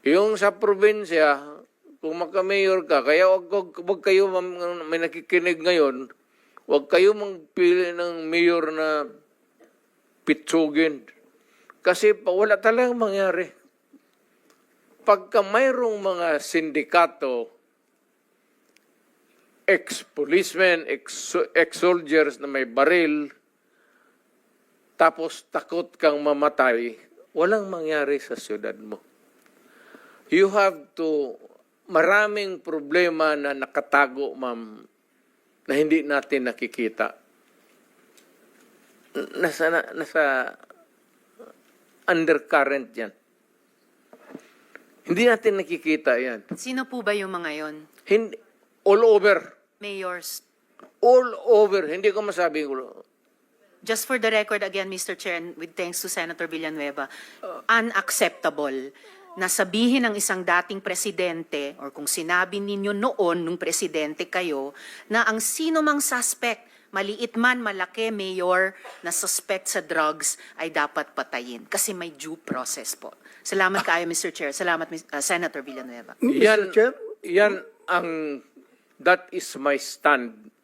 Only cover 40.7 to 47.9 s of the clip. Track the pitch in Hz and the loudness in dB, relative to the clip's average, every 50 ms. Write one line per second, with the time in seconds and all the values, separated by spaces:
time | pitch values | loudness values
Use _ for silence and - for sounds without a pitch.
40.7 | - _ _ _ _ _ _ _ _ _ _ _ _ _ - - - _ _ _ | -20 _ _ _ _ _ _ _ _ _ _ _ _ _ -20 -20 -20 _ _ _
41.7 | _ _ _ _ _ _ _ - 180 165 165 156 160 147 - - - 151 139 135 | _ _ _ _ _ _ _ 0 0 2 2 2 2 2 0 0 2 2 2 2
42.7 | 139 139 123 113 - - 113 101 - _ _ _ _ _ _ _ _ _ _ _ | -2 -4 -6 -8 -10 -10 -10 -10 -10 _ _ _ _ _ _ _ _ _ _ _
43.7 | _ _ _ _ _ _ _ _ - _ _ - - - _ _ _ _ _ _ | _ _ _ _ _ _ _ _ -20 _ _ -20 -20 -20 _ _ _ _ _ _
44.7 | _ - _ _ _ _ _ - 170 180 233 247 233 220 - 226 202 196 180 147 | _ -20 _ _ _ _ _ -4 0 4 4 4 4 4 2 0 0 0 -4 -6
45.7 | 170 156 - 156 156 151 - - 123 120 127 127 120 107 - _ 180 - - 247 | -8 -6 -2 -2 -2 0 2 0 0 0 0 -4 -6 -10 -10 _ -14 -12 -10 -8
46.7 | 262 254 262 262 262 247 214 208 208 208 196 190 190 175 170 156 151 151 156 156 | -6 -6 -6 -6 -8 -6 -4 -2 -2 -2 -4 -6 -8 -8 -8 -8 -8 -8 -10 -10
47.7 | 151 156 151 _ | -12 -14 -20 _